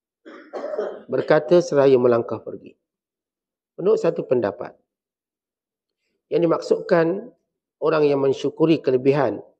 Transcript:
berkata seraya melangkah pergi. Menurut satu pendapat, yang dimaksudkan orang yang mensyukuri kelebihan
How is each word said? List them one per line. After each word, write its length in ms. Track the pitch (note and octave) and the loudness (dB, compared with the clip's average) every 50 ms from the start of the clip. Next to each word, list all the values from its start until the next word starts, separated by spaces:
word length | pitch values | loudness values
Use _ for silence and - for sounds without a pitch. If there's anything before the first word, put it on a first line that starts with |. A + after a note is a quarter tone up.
| _ _ _ _ - - - - - - - - - - - - C#3 - - - - - | _ _ _ _ -20 -20 -20 -20 -20 -16 -14 -12 -10 -10 -8 -6 -8 -8 -10 -14 -12 -6
berkata 480 | B2+ C3 - - D#3 D3+ - - F3 F3 | -4 -4 0 2 2 2 2 2 2 2
seraya 400 | E3+ - D3 C#3+ C#3 C#3 C3+ B2 | 2 2 2 4 4 4 4 4
melangkah 400 | B2 B2 A#2+ A#2 A#2 - A2 - | 4 2 2 2 0 -4 -8 -10
pergi. 320 | - - - - - - - _ _ _ _ _ _ _ _ _ _ _ _ _ _ _ _ _ _ _ _ | -10 -14 -16 -16 -18 -20 -20 _ _ _ _ _ _ _ _ _ _ _ _ _ _ _ _ _ _ _ _
Menurut 240 | - E3 G3 A3 G#3 | -4 -2 0 0 0
satu 240 | - E3 E3 - D#3 | 0 -2 -2 -2 -4
pendapat, 560 | - C3 B2 A2 G2+ - - - - - _ _ _ _ _ _ _ _ _ _ _ _ _ _ _ _ _ _ _ _ _ _ _ _ _ _ _ _ _ _ - | -2 -2 0 -2 -2 -4 -6 -12 -16 -16 _ _ _ _ _ _ _ _ _ _ _ _ _ _ _ _ _ _ _ _ _ _ _ _ _ _ _ _ _ _ -4
yang 160 | C3+ D#3+ E3+ | -2 0 0
dimaksudkan 880 | E3 D#3+ - - - - - - - F#3 E3+ D#3+ E3 F#3 G3+ A#3 B3+ _ _ _ _ _ _ _ _ _ - - | 0 0 -2 0 -2 -2 -2 0 0 2 2 2 0 -2 -6 -8 -14 _ _ _ _ _ _ _ _ _ -4 -2
orang 240 | D#3 D#3 D#3 D3+ | 0 0 2 2
yang 160 | C#3+ C#3+ C#3 C#3 | 2 2 2 0
mensyukuri 560 | C#3 B2+ - - C#3 - - D#3 D#3+ E3 C3+ | 0 0 0 -4 -6 -2 0 2 2 2 2
kelebihan 640 | - C#3 C3 B2+ B2+ C#3 C#3 D3+ C3+ A2 - - - - _ | 0 0 0 2 2 2 2 2 0 -2 -4 -6 -12 -18 _